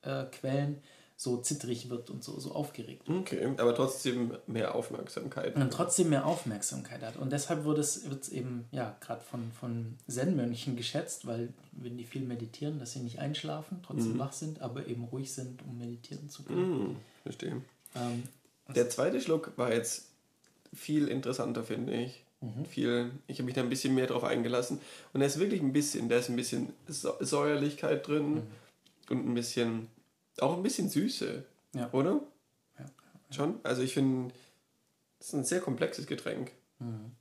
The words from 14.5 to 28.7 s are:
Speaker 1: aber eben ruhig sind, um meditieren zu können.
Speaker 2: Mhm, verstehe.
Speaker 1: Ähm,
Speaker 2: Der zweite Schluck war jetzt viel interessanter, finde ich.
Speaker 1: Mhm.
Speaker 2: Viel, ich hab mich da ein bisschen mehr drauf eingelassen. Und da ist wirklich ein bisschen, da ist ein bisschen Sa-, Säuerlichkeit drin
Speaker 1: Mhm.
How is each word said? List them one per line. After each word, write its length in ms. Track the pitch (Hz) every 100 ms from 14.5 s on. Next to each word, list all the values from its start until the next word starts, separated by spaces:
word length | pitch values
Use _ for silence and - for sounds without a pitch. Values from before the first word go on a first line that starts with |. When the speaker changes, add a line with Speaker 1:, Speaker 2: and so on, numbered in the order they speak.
| 156
Speaker 1:
aber 260 | 127 120 143
eben 160 | 120
ruhig 280 | 120 131 135
sind, 280 | - 127 123
um 140 | 139 120
meditieren 520 | 120 120 - 147 147
zu 140 | -
können. 400 | 139 175 185 147 101
Speaker 2:
Mhm, 40 | - - -
verstehe. 380 | - - - 123 131 _ - 123
Speaker 1:
Ähm, 280 | 120 120 127 - _ _ -
Speaker 2:
Der 160 | 127 120
zweite 300 | - 147 254
Schluck 320 | 147 160 - -
war 160 | 123
jetzt 320 | 117 113 - - _ _ _ _ _ -
viel 360 | - - 151 147
interessanter, 540 | 131 131 - 117 117 117
finde 300 | 107 123 117
ich. 280 | 127 - _ _
Speaker 1:
Mhm. 240 | 120 117
Speaker 2:
Viel, 480 | 156 - 120 120 120 135 -
ich 120 | -
hab 60 | 123
mich 100 | 127
da 60 |
ein 80 | 123
bisschen 240 | 135 135
mehr 140 | 131 127
drauf 160 | 120
eingelassen. 560 | 135 - 117 123 123 143 - - -
Und 80 | 139
da 60 | 139
ist 120 | 143
wirklich 220 | 196 190
ein 120 | 143
bisschen, 340 | 139 143 - 117
da 80 | 120
ist 120 | 123
ein 80 | 123
bisschen 340 | 123 117 - - -
Sa-, 300 | 151 - -
Säuerlichkeit 880 | 135 143 147 147 143 147 156 143 -
drin 280 | 151 147 156
Speaker 1:
Mhm. 60 | 107 - -